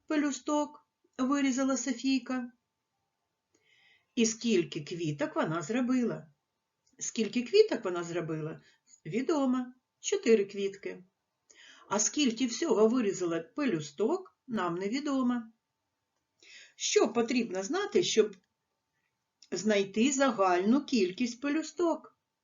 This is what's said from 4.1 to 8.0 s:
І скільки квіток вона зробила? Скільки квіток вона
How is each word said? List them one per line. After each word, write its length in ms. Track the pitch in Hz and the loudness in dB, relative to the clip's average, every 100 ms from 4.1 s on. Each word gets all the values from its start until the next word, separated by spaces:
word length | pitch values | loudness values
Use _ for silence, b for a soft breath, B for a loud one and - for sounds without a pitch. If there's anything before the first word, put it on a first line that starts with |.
| - | 2
І 100 | 220 | 2
скільки 560 | - 240 190 160 160 | 2 2 2 2 -4
квіток 540 | 151 175 165 147 302 330 | -8 -6 -4 -2 -4 -2
вона 260 | 240 160 | -2 -2
зробила? 680 | 160 226 247 254 226 160 - _ _ _ _ _ _ - | -2 -2 0 0 0 -4 -10 _ _ _ _ _ _ -12
Скільки 440 | - - 208 247 | -8 -4 -2 -2
квіток 400 | 240 403 427 254 | 2 4 4 2
вона 200 | 190 175 | -2 -4